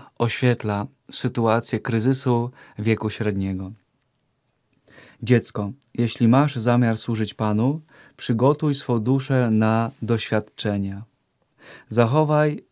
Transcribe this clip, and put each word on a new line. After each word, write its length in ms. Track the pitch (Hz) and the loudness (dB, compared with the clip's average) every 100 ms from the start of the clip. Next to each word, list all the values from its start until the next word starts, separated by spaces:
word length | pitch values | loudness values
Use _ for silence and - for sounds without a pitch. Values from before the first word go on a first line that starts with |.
| - - | -6 -4
oświetla 680 | 117 - 123 117 107 101 - _ - | -2 0 0 0 -2 -4 -6 _ -14
sytuację 680 | - 127 120 113 117 - 113 | -6 -4 0 2 2 0 -6
kryzysu 680 | - 113 123 131 127 120 123 - - - | -2 0 0 0 0 0 -2 -10 -18 -4
wieku 320 | 107 107 107 | -2 0 -2
średniego. 640 | - 107 98 95 95 95 110 _ _ _ _ _ _ _ _ _ _ _ - - - | -4 -4 -2 -4 -4 -8 -14 _ _ _ _ _ _ _ _ _ _ _ -20 -20 -6
"Dziecko, 480 | 113 120 - 110 101 - _ | 2 2 2 -6 -8 -10 _
jeśli 340 | - 117 - 113 | -4 -2 2 4
masz 280 | 131 147 120 | 4 4 0
zamiar 420 | 117 120 117 110 | 2 2 2 0
służyć 360 | - 110 104 | -4 -4 -4
Panu, 460 | - 107 107 127 160 - - - - | -2 -2 0 0 -2 -10 -20 -20 -10
przygotuj 580 | - 113 131 151 151 | -4 2 2 2 -2
swą 260 | 139 - 117 | -2 -2 -2
duszę 480 | 110 135 135 131 117 | 0 0 0 0 2
na 400 | 110 110 113 113 - | 2 2 2 -2 -6
doświadczenia. 1000 | 110 113 - 110 104 - 107 101 98 98 113 _ _ _ _ _ - - - | -2 -2 0 -4 -4 -6 -4 -2 -4 -8 -14 _ _ _ _ _ -20 -20 -4
Zachowaj 760 | 110 113 151 151 151 151 147 - | 2 2 2 2 2 2 -2 -12